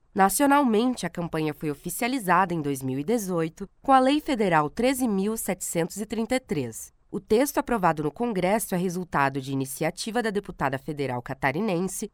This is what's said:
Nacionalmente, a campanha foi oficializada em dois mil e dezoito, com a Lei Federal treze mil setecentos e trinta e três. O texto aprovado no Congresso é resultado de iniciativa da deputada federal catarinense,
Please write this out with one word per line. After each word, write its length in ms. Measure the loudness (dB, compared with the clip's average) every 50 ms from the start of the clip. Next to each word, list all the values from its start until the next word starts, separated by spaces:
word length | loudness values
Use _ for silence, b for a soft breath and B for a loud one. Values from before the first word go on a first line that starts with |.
| _ _
Nacionalmente, 920 | 2 2 4 4 4 4 4 4 6 4 4 4 4 4 2 2 0 -2 -6
a 20 | -6
campanha 460 | -4 -4 -6 -4 -2 -2 -2 -2 -4
foi 160 | -4 -6 -6
oficializada 840 | -6 -6 -8 -8 -6 -4 -4 -2 -2 -2 2 4 4 4 4 2
em 80 | 0 -2
dois 220 | -2 -2 -2 -2
mil 160 | -2 -4 -4 -2
e 60 | 0
dezoito, 680 | 0 0 0 0 -2 -2 -2 -2 -2 -6 -10 -16 -16 _ _
com 120 | 2 4
a 80 | 6 6
Lei 200 | 6 6 2 2
Federal 480 | 0 -2 -2 0 2 4 4 4 2 2
treze 380 | 0 0 0 0 2 2 0
mil 300 | 0 0 0 0 -2 -2
setecentos 600 | -4 -4 -6 -6 -6 -6 -4 -2 -2 -2 -2 -4 -8
e 60 | -8
trinta 300 | -6 -4 -4 -2 -2 -2
e 60 | -2
três. 520 | -2 -2 -4 -4 -4 -6 -8 -12 -16 -18 _ _ _ _
O 80 | -10 -8
texto 380 | 0 2 4 4 4 2 0 -2
aprovado 440 | -2 0 0 2 2 2 2 2
no 80 | -2 -4
Congresso 640 | -2 -2 -4 -2 -2 0 0 2 2 0 0 -2 -2
é 40 | -2
resultado 640 | -2 -2 -4 -6 -8 -4 0 2 2 2 0 -2
de 120 | -6 -4
iniciativa 680 | -4 -4 -4 -4 -4 -4 -2 -4 -2 -4 -8 -4 -2 -2
da 100 | -2 -2
deputada 480 | -2 -4 -6 -6 -8 -4 -4 -2 -2 -4
federal 440 | -6 -6 -6 -4 -4 -4 -4 -6
catarinense, 880 | -6 -8 -6 -2 0 0 0 0 0 0 0 0 -2 -2 -4 -6 -10 -10